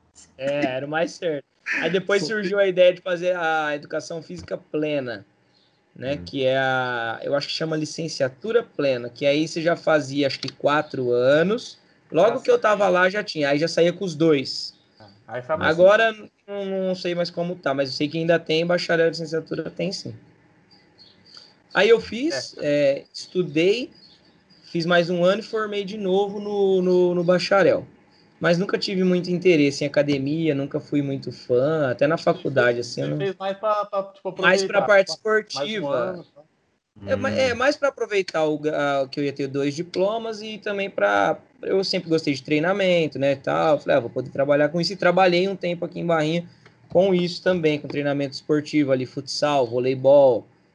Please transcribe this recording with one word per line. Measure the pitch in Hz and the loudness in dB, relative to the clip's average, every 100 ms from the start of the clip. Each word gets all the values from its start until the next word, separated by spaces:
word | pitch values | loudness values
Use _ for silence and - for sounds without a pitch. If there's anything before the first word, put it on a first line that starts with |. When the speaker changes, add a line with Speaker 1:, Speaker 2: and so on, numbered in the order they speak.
| _ _ - - | _ _ -20 -8
Speaker 1:
É, | 135 143 147 127 | -4 -2 -2 -4
era | 143 | -4
o | |
mais | 156 170 | -2 -4
certo. | - 175 147 - _ - - | -4 -6 -6 -10 _ -6 -4
Aí | 160 | 0
depois | 185 185 202 | -2 0 -2
Speaker 2:
Só | 208 | 0
Speaker 1:
surgiu | 214 190 202 | -4 -2 2
Speaker 2:
tem | 196 | 2
Speaker 1:
a | |
ideia | 180 180 | 6 4
de | 175 | 4
fazer | 190 175 180 180 | -4 -4 -2 -2
a | 165 156 151 | 0 0 -2
educação | 147 147 156 - 165 | -6 -6 -10 -8 -14
física | 151 175 - 185 | -12 -16 -12 -12
plena, | _ 156 151 147 127 107 - _ _ _ _ _ _ | _ -6 -2 -4 -4 -10 -14 _ _ _ _ _ _
né? | - 127 143 | -12 -8 -8
Speaker 2:
Hum. | |
Speaker 1:
Que | 87 139 | -8 -2
é | 131 131 | 0 0
a, | 131 131 123 120 117 113 | 0 0 -2 -4 -6 -6
eu | - | -4
acho | 147 - | -4 -4
que | |
chama | - 160 156 | -6 -4 -4
licenciatura | 151 - 165 - 131 - - 160 | -6 -8 -10 -4 -4 -4 -2 -2
plena, | - - 143 127 120 | -2 -4 -2 -2 -4
que | 120 143 | -2 0
aí | 143 156 | 2 0
você | 175 | -2
já | 160 160 | -2 0
fazia, | - 156 135 139 139 | 2 0 0 -2 -2
acho | - | -2
que | - | -10
quatro | - 139 147 147 139 123 | -4 0 0 -2 -4 0
anos. | 120 127 147 175 233 - - _ _ _ | 2 4 4 4 0 -6 -18 _ _ _
Logo | 151 202 247 | 2 2 2
Speaker 3:
Ah, | |
Speaker 1:
que | - | 2
eu | 240 | 2
Speaker 3:
sim. | |
Speaker 1:
tava | 220 202 202 | 4 2 2
lá, | 180 185 | 4 2
já | 208 | 0
tinha. | 208 156 139 | -6 -2 0
Aí | 147 | 2
já | 160 | 0
saía | 165 170 | 2 2
com | 175 | 2
os | 196 | -6
dois. | 147 165 147 127 - - _ _ _ 104 _ - | 2 4 4 0 -8 -12 _ _ _ -20 _ -12
Speaker 3:
Aí | 120 | -12
foi | 127 156 | -6 -2
mais | 147 165 | 0 6
Speaker 1:
Agora, | 185 214 226 214 214 _ - | 6 6 4 -2 -16 _ -12
não, | 202 | -8
não | 196 190 185 | -6 -4 -2
sei | 185 180 | -4 -4
mais | 175 175 | -4 -4
como | 175 170 180 | -4 -6 -4
tá, | 147 | -4
mas | 135 135 | -2 -4
eu | 127 | -2
sei | 151 | -4
que | 160 | -2
ainda | 165 165 | 2 0
tem | 165 160 | 2 0
bacharel | 170 175 - 170 165 | 2 0 0 2 2
e | |
licenciatura, | 160 160 160 156 160 156 | 0 -6 -6 -6 -8 -8
tem | - 175 | -6 -6
sim. | 196 131 113 - _ _ _ _ _ _ _ - _ _ - - _ _ | -6 -12 -16 -20 _ _ _ _ _ _ _ -20 _ _ -20 -20 _ _
Aí | - 208 | 2 6
eu | 226 | 6
fiz, | - 220 294 285 - - | 4 -6 -4 -4 -8 -6
Speaker 3:
É. | 147 147 143 139 | 0 2 2 0
Speaker 1:
é, | - | -6
estudei, | - - 185 160 147 180 226 294 _ _ _ _ _ _ _ - | -20 -8 -4 -2 2 2 2 -4 _ _ _ _ _ _ _ -8
fiz | 175 165 | -6 2
mais | 175 170 | 2 2
um | 180 | 2
ano | 175 208 | 2 2
e | |
formei | 214 220 214 202 | -2 -6 -4 -6
de | 190 220 | -6 -6
novo | 196 185 202 208 | 0 0 0 -4
no, | 208 208 196 190 | -6 0 2 4
no, | 185 180 180 | 4 4 4
no | 175 | 2
bacharel. | 170 180 180 196 175 92 - _ _ _ _ _ | 2 2 4 4 6 4 -2 _ _ _ _ _
Mas | 165 170 | 2 2
nunca | 196 202 | 0 -2
tive | - 190 | -2 0
muito | 185 180 175 | 2 2 0
interesse | 175 180 165 143 135 | 0 4 6 4 0
em | 147 | -2
academia, | 147 143 143 135 156 160 | 0 0 0 -2 -2 0
nunca | 139 139 147 | -2 -4 -6
fui | - 147 | -4 -2
muito | 139 135 131 | -2 -6 -8
fã, | 123 - 123 139 160 139 | -14 0 0 2 0 -2
até | 120 143 | 0 0
na | 139 | 2
faculdade, | - 165 156 135 120 120 | 0 -2 -2 2 2 0
assim, | 120 - | -4 -6
eu | 139 | -6
Speaker 3:
Você | |
Speaker 1:
não | 151 | -4
Speaker 3:
fez | 196 185 | -4 -4
mais | 190 196 | -8 -4
pra, | 214 208 202 | -2 -2 -2
pra, | 196 196 | -6 -6
tipo, | - 190 180 | -10 -12 0
Speaker 1:
Mais | 180 190 | 2 2
pra | 190 202 | 2 -2
Speaker 3:
aproveitar, | 214 | 4
Speaker 1:
parte | 202 190 160 | 4 4 -4
Speaker 3:
tipo, | 214 | 0
mais | 214 - | 0 -2
um | |
Speaker 1:
esportiva. | 135 147 220 143 131 | -8 -6 -4 -4 -2
Speaker 3:
ano, | 117 180 - | -4 -8 -14
tá? | - _ _ _ _ _ _ - | -20 _ _ _ _ _ _ -4
Speaker 1:
É, | 262 | -2
ma-, | 262 | -2
é, | - 262 | 0 0
Speaker 2:
Hum. | 233 | 0
Speaker 1:
mais | 269 294 | 0 0
pra | 277 | -2
aproveitar | - 220 202 185 165 | -2 -2 -2 -2 -2
o | 156 151 | -2 -2
ga-, | 147 151 143 139 | -4 -2 0 0
a, | 135 | -2
que | 147 | -4
eu | |
ia | 143 | -6
ter | 139 139 | -4 -6
dois | 135 139 | -2 -4
diplomas | 139 175 185 190 226 226 208 | -4 -8 -2 -2 -2 -6 -10
e | 220 214 | -12 -10
também | 214 202 196 | -6 -4 -4
pra, | - 202 202 196 - _ _ | -2 0 2 0 -2 _ _
eu | - 196 | -4 -2
sempre | 190 190 165 | 0 -4 0
gostei | 160 156 | -2 0
de | 135 | -4
treinamento, | - 151 165 202 185 175 156 131 | -2 0 0 0 2 2 0 0
né, | 139 | 0
e | 135 | 0
tal. | 135 156 165 143 | -2 0 2 2
Falei, | - 147 | 2 0
"Ah, | |
vou | 117 | 2
poder | 131 131 | -6 -6
trabalhar | 147 139 143 147 | -4 2 2 2
com | 170 | 0
isso." | 170 | -4
E | 190 | 0
trabalhei | 175 180 190 175 190 | 2 4 4 4 0
um | 190 | -2
tempo | 175 175 | -6 -6
aqui | 170 170 | -8 -6
em | 170 | -2
Barrinha | 165 151 170 170 - - _ _ | 0 0 -2 -6 -18 -20 _ _
com | 175 196 | 2 4
isso | 180 175 175 | 2 0 -2
também, | 190 180 156 147 | -2 0 0 0
com | 143 | -4
treinamento | 139 143 143 139 | -4 -2 -2 -4
esportivo | 135 - 151 147 151 135 | -8 -2 -2 0 0 2
ali, | 131 123 | 0 -2
futsal, | - 131 - 147 143 120 | -8 -8 -4 0 0 0
voleibol, | 120 127 131 135 143 139 120 - _ _ | 0 -2 2 6 8 8 4 -4 _ _